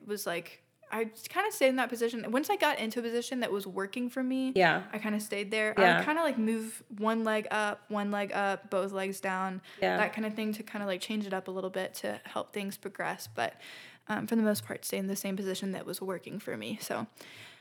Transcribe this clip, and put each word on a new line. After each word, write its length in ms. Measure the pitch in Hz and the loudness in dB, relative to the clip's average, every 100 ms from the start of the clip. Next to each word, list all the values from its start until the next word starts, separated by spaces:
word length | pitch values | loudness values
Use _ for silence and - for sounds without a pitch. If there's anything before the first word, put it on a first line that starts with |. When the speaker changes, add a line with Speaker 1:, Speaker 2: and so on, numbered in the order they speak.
| - | -6
Speaker 1:
was 180 | 208 190 | -4 -2
like, 380 | 170 170 - _ _ - | -4 -4 -16 _ _ -6
I 140 | 214 220 | -4 -4
kinda 460 | - - 359 415 | -4 -6 0 0
stayed 160 | 415 269 | 6 6
in 60 | 254 | 6
that 140 | 240 | 2
position. 420 | 233 233 240 214 | 0 0 0 0
Once 180 | 240 311 | 0 2
I 60 | 392 | 4
got 240 | 302 - | 4 4
into 200 | 220 233 | 0 -2
a 40 | |
position 360 | 233 233 240 254 | 0 -2 -2 -2
that 100 | 226 | 0
was 160 | 202 196 | 0 -2
working 420 | 190 196 254 247 | -4 -4 -2 -2
for 140 | 269 | 0
me, 300 | 254 262 262 226 | 0 0 2 6
Speaker 2:
Yeah. 280 | 175 160 185 | 6 6 0
Speaker 1:
I 60 | 214 | -4
kinda 220 | 214 208 | -2 -2
stayed 320 | 208 202 202 | -2 -2 0
there. 240 | 220 214 214 | 2 2 6
I 40 | |
would 60 | 190 | 8
Speaker 2:
Yeah. 160 | 170 | 8
Speaker 1:
kinda, 200 | 185 311 | 4 2
like, 140 | 320 240 | 2 2
move 440 | 220 226 220 - - 202 | 2 0 -2 -10 -12 -2
one 260 | 214 226 | 2 2
leg 240 | 220 214 214 | 2 0 0
up, 320 | 214 208 202 - | 0 0 -2 -4
one 200 | 214 202 | -2 0
leg 200 | 208 202 | 0 0
up, 360 | - 202 196 202 | 0 0 0 -2
both 200 | 196 190 | 0 0
legs 280 | 196 196 196 | -2 -4 -2
down, 420 | 196 185 190 185 - - | -2 0 -2 -4 -8 0
Speaker 2:
Yeah. 180 | 185 180 | 2 4
Speaker 1:
that 160 | 208 | 2
kinda 180 | - 220 | 0 -4
thing 220 | 214 214 | -2 -2
to 100 | 208 | -4
kinda, 240 | 208 214 202 | -6 -6 -2
like, 140 | 180 | -2
change 260 | - 214 202 | -2 -2 -2
it 60 | |
up 140 | 190 190 | -4 -4
a 40 | |
little 180 | 190 185 | -4 -2
bit 240 | 190 185 - | -2 -4 -4
to 240 | 202 208 - | -6 -6 -6
help 260 | - - | -6 -4
things 240 | 208 196 - | -4 -6 -6
progress. 500 | 196 - 170 180 - | -10 -6 -4 -4 -8
But 320 | - - - - - - - - | -2 -2 -4 -16 -16 -18 -14 -4
um, 200 | 214 214 | -2 2
for 80 | 226 | 4
the 60 | |
most 220 | 214 208 - | 4 2 -2
part, 200 | - - | -8 -4
stay 120 | 196 | -2
in 100 | 196 | -2
the 80 | 196 | -2
same 200 | 196 190 | -2 -2
position 360 | 190 185 196 | -2 -2 -2
that 140 | 185 - | -4 -6
was 160 | 180 | -6
working 380 | 190 180 - 202 | -4 -6 -6 -10
for 160 | - 107 | -6 -6
me. 200 | 107 214 | -6 -6
So, 260 | - - 226 - - - - - | -4 -4 -6 -12 -18 -18 -18 -20